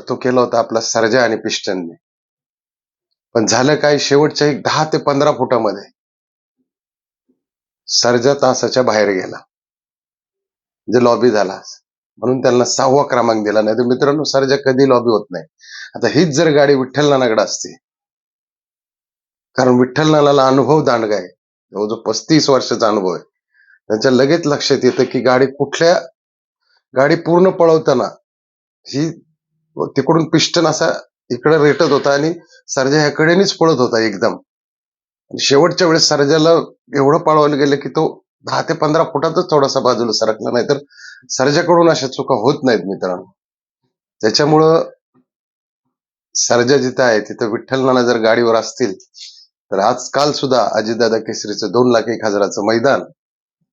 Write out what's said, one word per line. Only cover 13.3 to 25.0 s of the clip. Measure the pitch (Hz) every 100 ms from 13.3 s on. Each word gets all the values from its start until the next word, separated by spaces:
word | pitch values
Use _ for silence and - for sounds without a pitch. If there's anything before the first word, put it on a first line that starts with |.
| 113 104
दिला. | 104
नाही | 104 110
तर | 123
मित्रांनो, | 123 131 147
सर्जा | 143 135 135 -
कधी | 135 131 139
लॉबी | 120 117
होत | 104 -
नाही. | 87 80 _ - - - 110
आता | 110
हीच | 113 170 135
जर | 165
गाडी | 147 143
विठ्ठल | 139 127 139 147
नानाकडे | 135 123 110
असते, | 98 - - - _ _ _ _ _ _ _ _ _ _ _ _ _ _ _ _ _ -
कारण | 127 123
विठ्ठल | 127 139 156
नानाला | 156 147 143 131
अनुभव | 135 123 156
दांडगा | 139 120 110 104
आहे, | 92
जवळजवळ | _ _ _ _ 98 107 113
पस्तीस | - 110 - 156 139
वर्षाचा | 127 - 117 113
अनुभव | 104 92
आहे | 82
त्यांच्या. | - _ _ _ _ _ - 107 135
लगेच | 123 139 165 147
लक्षात | 143 - 127
येतं | 123 120